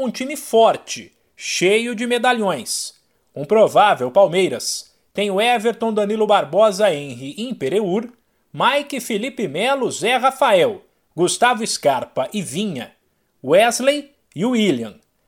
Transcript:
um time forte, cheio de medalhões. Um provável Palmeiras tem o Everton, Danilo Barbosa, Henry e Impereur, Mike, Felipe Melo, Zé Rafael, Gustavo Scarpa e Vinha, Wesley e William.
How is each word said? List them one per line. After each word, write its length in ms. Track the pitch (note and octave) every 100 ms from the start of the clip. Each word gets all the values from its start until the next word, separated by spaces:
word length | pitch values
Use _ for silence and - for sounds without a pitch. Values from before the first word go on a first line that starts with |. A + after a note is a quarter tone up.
um 60 | C4
time 260 | - C4 D4
forte, 800 | - A3+ A3 C3 - B2+ F#2 _ _ -
cheio 580 | - - F3 A3 A#3
de 140 | A3 A#3+
medalhões. 880 | A#3+ B3 A#3+ G3+ D3 G2+ - - - _ _ _ -
Um 60 |
provável 680 | C#3+ A3 F3+ C#3+ G#3 D#3 B3+
Palmeiras 840 | G3 F#3+ F3 F3+ A#2 - - - _ _
tem 160 | - G#3
o 120 | F#3+
Everton, 500 | A#3 A#3+ A3+ A3 A3+
Danilo 340 | G#3+ G3+ A3 G#3+
Barbosa, 680 | G3 C#3 E3+ A3 F#3+ G#3
Henry 420 | D3 C#3+ A#2+ C3+ F3
e 120 | B3
Impereur, 580 | A#3 C3+ F#3 G3+ G3 A3+ _ _ _ _
Mike, 480 | C#3+ G#3+ C#4+ C#4+ C4+
Felipe 440 | - G#3 B3+ - F#3+
Melo, 460 | D3 A#3+ C#4 A3
Zé 240 | B2+ F#3+ B3
Rafael, 680 | C4 C4 C4+ F#3+ C#3 G2 _ _ _
Gustavo 540 | - F3 - A#3+ A#3 A3+
Scarpa 600 | - - C3 - - C3
e 100 | G#3+
Vinha, 520 | C3+ D3 G#3+ C#3 G2+ _ _ _ _ _
Wesley 680 | B2+ F3 A#3 A3+ C4 D4 C#4+ _ _
e 120 | C#3+ A3+
William. 500 | B3 G#3 B2+ A2 - _ _